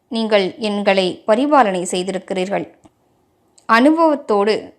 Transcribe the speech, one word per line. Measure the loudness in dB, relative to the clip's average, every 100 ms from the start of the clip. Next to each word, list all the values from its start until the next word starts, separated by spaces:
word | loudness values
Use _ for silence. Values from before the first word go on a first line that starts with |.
| -10
நீங்கள் | -6 0 0 0 -4
எங்களை | -6 -2 0 0 0 -2 -2
பரிபாலனை | 0 2 2 2 0
செய்திருக்கிறீர்கள். | -4 -6 -4 -6 -6 -6 -4 -6 -8 _ _ _ _ _ _ _ _ _ 0
அனுபவத்தோடு | 4 4 4 2 0 0 0 0 -2 -6